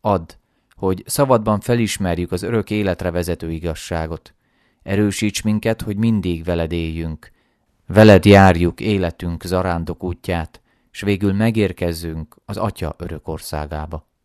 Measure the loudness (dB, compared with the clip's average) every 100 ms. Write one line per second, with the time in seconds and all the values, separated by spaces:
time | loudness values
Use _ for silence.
0 | 0 -2 -2 -20 _ _ _ _ -4 -4
1 | -6 -2 2 2 2 -2 0 0 0 -2
2 | -4 -2 -4 -6 -4 -4 -2 -2 -2 -2
3 | -4 -4 -4 -4 -6 -6 -6 -8 -6 -6
4 | -6 -10 -14 _ _ _ _ _ -6 -2
5 | 0 0 -4 -4 -4 -2 -2 -4 -6 -2
6 | 0 0 -2 -4 -4 -4 -2 -4 -4 -6
7 | -6 -8 -14 _ _ _ _ _ _ 8
8 | 10 10 10 10 8 6 2 -2 -2 -2
9 | -2 -4 -8 -8 -4 -2 -2 -4 -6 -8
10 | -8 -8 -6 -6 -6 -14 _ _ _ -8
11 | -4 0 0 0 0 2 -2 -2 -4 -4
12 | -8 -10 -12 _ -14 -6 -6 -6 -10 -8
13 | -12 -12 -10 -12 -8 -8 -8 -10 -10 -12
14 | -14 _